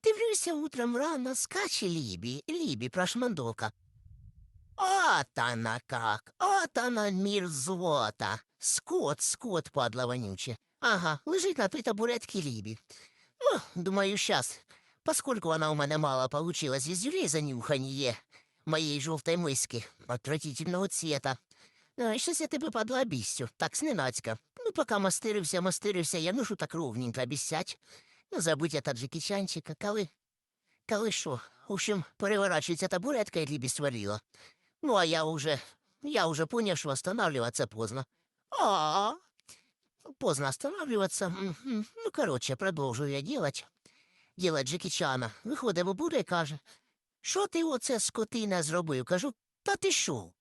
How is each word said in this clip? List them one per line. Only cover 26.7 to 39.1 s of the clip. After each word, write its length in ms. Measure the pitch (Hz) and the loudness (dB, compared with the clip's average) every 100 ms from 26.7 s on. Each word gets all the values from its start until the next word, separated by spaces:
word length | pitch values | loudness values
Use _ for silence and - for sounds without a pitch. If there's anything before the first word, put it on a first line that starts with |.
ровненько 480 | 165 147 113 123 117 | -4 -4 -2 -4 -2
обіссять. 560 | 127 143 - 156 - - _ - _ _ _ | -2 -2 -2 -4 -4 -10 _ -20 _ _ _
Ну, 100 | 349 | -2
забудь 340 | 165 151 160 | 2 2 2
я 60 | 147 | 0
таджикичанчика, 960 | 147 127 131 165 - 202 196 165 - 156 | -2 -4 -4 -6 -2 -2 -2 -6 -8 -6
коли, 280 | 208 214 180 _ _ _ _ _ _ _ - | -2 -2 -4 _ _ _ _ _ _ _ -2
коли 240 | 208 220 | 0 0
що. 280 | - 165 123 - _ - | 0 -2 -4 -6 _ -6
В 40 | |
общем, 320 | 196 - 208 - _ | -2 2 0 -2 _
переворачується 720 | 202 208 196 160 147 165 185 | 2 4 4 2 0 -2 0
табуретка, 520 | 180 226 269 208 170 | 0 0 0 0 -2
і 60 | 147 | -2
Лібі 220 | 147 131 | -2 -2
свалила. 520 | - 143 120 101 107 _ - - _ _ _ | 0 -2 0 -2 -4 _ -20 -20 _ _ _
Ну, 120 | 302 | 4
а 100 | 208 | 4
я 200 | 165 160 | 6 4
уже, 360 | 156 160 147 139 - - _ _ | 2 0 0 0 -2 -20 _ _
я 240 | 285 269 165 | -2 2 2
уже 200 | 151 160 | 2 2
поняв, 320 | 240 214 160 | 2 2 0
що 100 | 151 | 0
останавливаться 800 | 131 180 226 185 139 117 - 127 | -2 -2 2 2 2 0 0 -4
поздно. 400 | 107 113 127 135 _ _ _ _ - | -2 -4 -4 -8 _ _ _ _ 2
А, 520 | 294 190 156 170 208 | 4 4 4 2 2